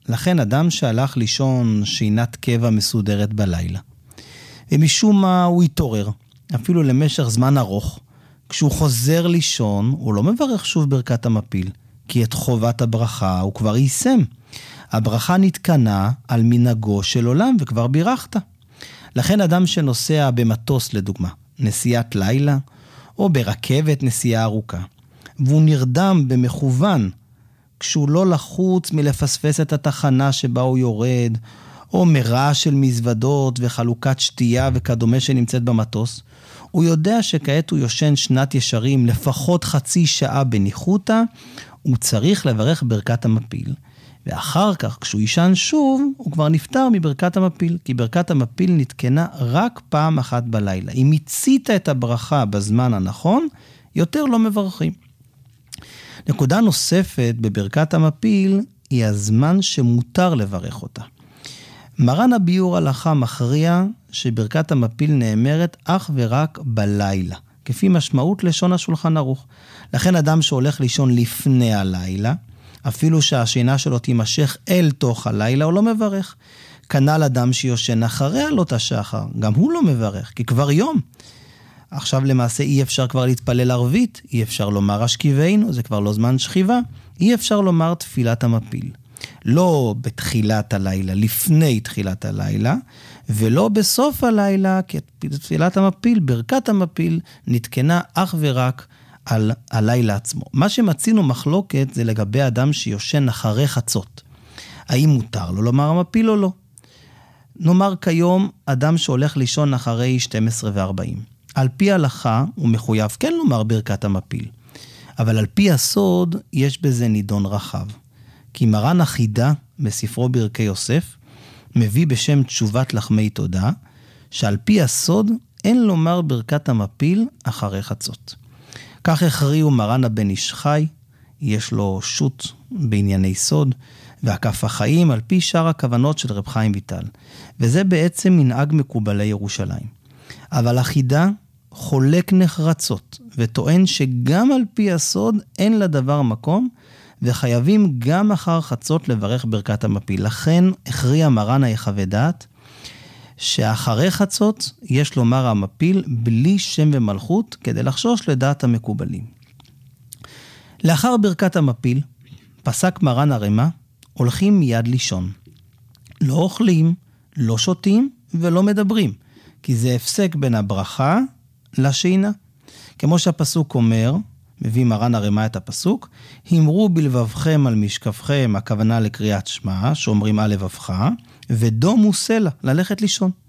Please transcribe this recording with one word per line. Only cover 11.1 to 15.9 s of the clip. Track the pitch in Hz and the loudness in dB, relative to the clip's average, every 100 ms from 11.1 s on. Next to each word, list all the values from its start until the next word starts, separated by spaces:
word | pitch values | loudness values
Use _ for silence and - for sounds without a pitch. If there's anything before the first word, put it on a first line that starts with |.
| 117 117 | -2 0
המפיל, | 107 - 95 92 - - - - | -2 -2 -6 -6 -10 -20 -20 -4
כי | 123 | -2
את | 113 | -2
חובת | - - 120 117 117 | -2 -2 0 0 0
הברכה | 117 110 113 - 95 90 | -2 0 -2 -2 -2 0
הוא | 98 | -2
כבר | - 107 113 | -2 0 2
יישם. | 135 - 247 254 127 - _ - - - - | 0 0 2 2 0 -4 _ -20 -20 -20 -4
הברכה | 110 110 113 - 185 | -2 0 -2 0 2
נתקנה | 190 - - 156 113 | 2 2 0 2 4